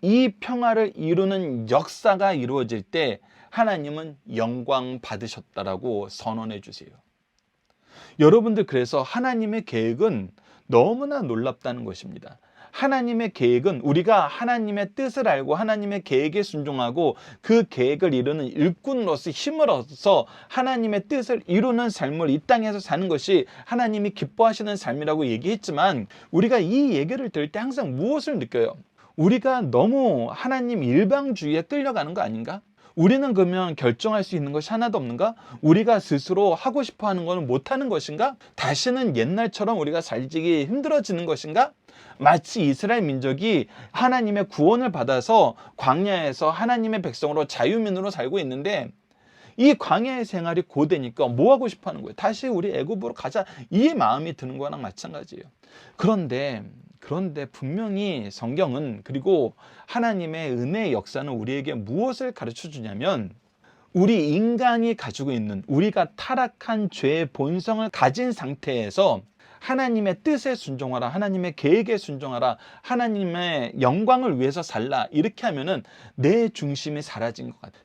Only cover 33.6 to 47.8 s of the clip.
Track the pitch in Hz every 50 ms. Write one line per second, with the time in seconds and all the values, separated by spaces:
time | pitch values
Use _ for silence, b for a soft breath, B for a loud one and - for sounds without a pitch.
33.6 | 185 170 151 - - - 113 - - 220 214 208 190 - 185 160 143 139 143 151
34.6 | 147 - 220 226 233 233 202 185 131 117 120 120 190 226 226 B B B 127 117
35.6 | - 151 165 208 214 233 226 196 - - 156 139 - - 185 196 208 190 160 -
36.6 | - 262 226 285 240 - - - 214 208 190 180 165 170 180 180 151 123 123 139
37.6 | - - 269 269 277 240 196 147 - - 151 165 233 277 247 b b b b -
38.6 | - 131 143 - - 247 247 262 254 196 135 113 110 143 185 220 233 220 - -
39.6 | 208 214 226 180 147 147 160 170 160 - - - - 135 165 160 160 175 165 151
40.6 | 139 156 233 285 269 311 311 285 202 - 185 165 175 165 151 - - 156 160 226
41.6 | 269 302 - _ _ B B B B B B B 135 143 170 156 - - - 233
42.6 | 160 139 135 - - 202 240 233 185 147 135 131 131 135 135 147 202 226 196 143
43.6 | 107 B B B B B - - 240 247 262 247 226 208 202 202 196 - - -
44.6 | 151 185 233 240 262 226 170 143 120 135 135 127 - - 226 214 160 117 B B
45.6 | B B B - 127 127 131 170 196 208 190 175 156 139 131 - 165 156 160 175
46.6 | 220 233 247 233 220 220 220 202 175 147 117 - 156 147 147 156 147 - - -
47.6 | - 185 214 226